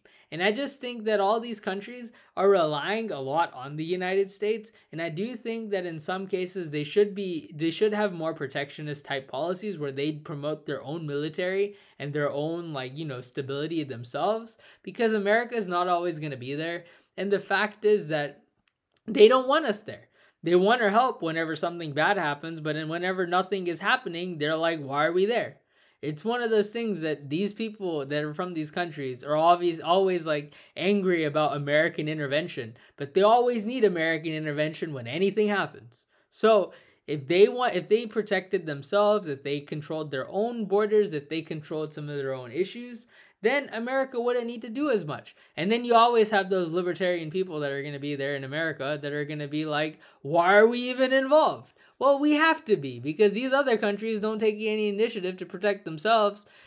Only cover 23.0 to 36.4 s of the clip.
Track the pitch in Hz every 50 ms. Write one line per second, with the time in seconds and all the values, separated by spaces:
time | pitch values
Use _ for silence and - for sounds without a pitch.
23 | 180 185 190 185 185 170 175 185 190 190 208 196 185 170 170 151 175 208 247 254
24 | - 190 165 165 175 185 175 156 143 151 160 160 160 165 170 156 143 131 139 143
25 | 151 165 170 185 190 208 240 226 156 113 - _ _ _ _ _ _ _ _ _
26 | - 147 156 151 - 220 240 247 240 233 226 214 208 208 - 233 233 220 202 165
27 | 160 156 151 147 147 135 143 165 202 202 202 - 226 220 214 - 196 180 165 151
28 | 139 135 147 151 151 151 147 151 180 180 180 160 156 151 - 185 175 170 147 147
29 | 139 131 127 120 - 143 151 156 160 170 175 175 175 175 165 165 - 156 175 190
30 | 196 190 180 175 160 160 151 151 147 147 - - - _ _ - 165 185 208 202
31 | 185 185 180 170 156 147 143 151 151 147 143 147 143 143 147 151 160 170 165 -
32 | 156 151 156 156 147 135 135 151 170 170 - - 123 110 113 - - - _ _
33 | 143 135 - 185 196 214 226 247 240 247 247 226 196 214 254 262 214 202 180 165
34 | 160 165 165 156 156 165 156 156 156 156 147 147 151 156 160 - 185 165 147 131
35 | 113 117 127 165 190 202 202 220 208 208 208 196 170 147 - - - - _ -
36 | - _ _ _ _ _ _ -